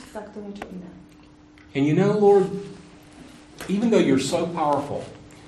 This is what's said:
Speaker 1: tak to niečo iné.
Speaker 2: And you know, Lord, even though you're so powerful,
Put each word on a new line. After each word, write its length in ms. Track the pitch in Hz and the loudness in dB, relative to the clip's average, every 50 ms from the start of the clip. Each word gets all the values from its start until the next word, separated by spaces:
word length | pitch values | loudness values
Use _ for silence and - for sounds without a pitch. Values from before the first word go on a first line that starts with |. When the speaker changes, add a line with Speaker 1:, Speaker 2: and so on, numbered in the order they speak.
| - - | -20 -16
Speaker 1:
tak 180 | - 208 202 - - | -16 -14 -14 -14 -16
to 80 | 214 202 | -14 -14
niečo 240 | 202 196 - - - | -14 -14 -14 -14 -14
iné. 220 | 180 175 170 - - - - - - - - - - - - - - - - - - | -14 -16 -16 -18 -20 -20 -20 -20 -20 -20 -20 -20 -20 -20 -20 -20 -20 -20 -20 -8 -4
Speaker 2:
And 140 | 135 143 151 | -2 0 2
you 80 | 156 | 4
know, 160 | 185 196 202 208 | 4 4 4 4
Lord, 320 | 214 202 202 202 190 175 - - - - - - - - - - - - - - - - - - - - - - - - | 4 6 6 6 6 4 2 -4 -8 -10 -12 -16 -20 -20 -20 -20 -20 -20 -20 -20 -20 -20 -20 -20 -20 -20 -20 -20 -14 -6
even 240 | - 190 208 240 226 | -4 -2 0 2 4
though 120 | 202 170 | 4 4
you're 200 | 143 139 135 - | 4 4 2 2
so 240 | - - 170 170 170 | 0 0 -2 -2 -2
powerful, 560 | 170 - 170 151 147 139 135 - - 147 - - - - - - - - - - | -4 -4 -2 0 0 0 -2 -2 -6 -8 -10 -10 -12 -16 -20 -20 -20 -20 -20 -20